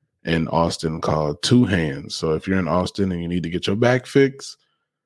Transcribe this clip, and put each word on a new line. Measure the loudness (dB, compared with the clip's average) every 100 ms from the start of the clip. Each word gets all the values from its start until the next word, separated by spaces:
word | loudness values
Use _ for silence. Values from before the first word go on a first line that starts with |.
| _ _
in | -2 -2 0
Austin | 0 0 0 -4 -4
called | -2 0 0 -2
Two | 2 4 4
Hands. | 2 0 -4 -10
So | -6 -2
if | -2 0
you're | -2
in | 0
Austin | 0 0 -2 -2
and | -2
you | -4
need | -4
to | -4
get | -4 -2
your | 2
back | 2 2 2
fixed, | 4 4 0 -16 -18 _ _ _ _